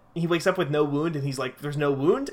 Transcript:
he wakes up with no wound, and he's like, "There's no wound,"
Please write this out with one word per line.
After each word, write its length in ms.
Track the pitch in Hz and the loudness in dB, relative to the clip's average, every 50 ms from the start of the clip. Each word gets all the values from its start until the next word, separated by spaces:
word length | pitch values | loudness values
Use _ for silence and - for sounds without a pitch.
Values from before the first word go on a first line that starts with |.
| _ - - | _ -8 -6
he 120 | 170 170 | -2 0
wakes 200 | 165 175 165 147 | 2 2 2 2
up 100 | 190 185 185 | 2 2 2
with 120 | 175 143 | 0 0
no 140 | 147 151 151 | 2 2 2
wound, 300 | 143 139 143 156 170 160 | 2 2 0 -2 -2 -2
and 80 | 147 135 | -4 -4
he's 140 | 139 135 127 | -4 -4 -4
like, 220 | 131 127 131 - | -6 -6 -6 -8
"There's 160 | - 147 143 | -8 -6 -4
no 160 | 143 147 143 139 | 0 0 2 2
wound," 380 | 131 135 160 214 262 277 277 | 2 4 2 2 2 0 -4